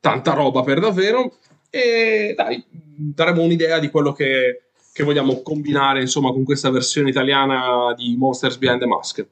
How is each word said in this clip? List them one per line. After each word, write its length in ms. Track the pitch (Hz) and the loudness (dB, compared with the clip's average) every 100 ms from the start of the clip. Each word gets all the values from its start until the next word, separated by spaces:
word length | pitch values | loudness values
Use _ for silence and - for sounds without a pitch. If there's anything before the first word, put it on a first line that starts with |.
tanta 320 | 147 120 165 | 0 0 0
roba 280 | 143 139 131 | 2 2 2
per 180 | 131 139 | 0 2
davvero, 580 | 214 180 196 247 240 _ _ _ _ | 2 2 2 0 -2 _ _ _ _
e 640 | 294 247 226 226 214 208 - | -2 0 2 2 0 -2 -2
dai, 260 | - - - | -4 -4 -8
daremo 720 | 165 156 147 151 143 165 170 | -20 -20 -10 -8 0 2 4
un'idea 380 | 165 170 160 160 | 2 2 2 0
di 100 | 143 | 0
quello 240 | 151 147 | 0 0
che, 520 | 135 135 135 127 123 _ _ _ | 0 0 2 0 -2 _ _ _
che 100 | - | -4
vogliamo 380 | 147 147 135 127 | 0 2 2 -2
combinare, 580 | - 151 147 143 139 135 | -4 -6 -2 0 2 0
insomma, 300 | 127 151 135 | -2 0 0
con 120 | 131 131 | 0 -2
questa 240 | 139 139 | 0 0
versione 400 | 131 127 151 139 | 0 0 0 0
italiana 840 | 131 131 139 135 131 127 123 120 120 | 0 0 0 0 0 0 0 0 -2
di 180 | 120 120 | -4 0
Monsters 420 | 131 127 131 123 | 0 0 -4 -2
Behind 220 | 131 123 | 0 0
the 60 | 127 | 0
Mask. 420 | 90 - - 101 | -2 -4 -10 -12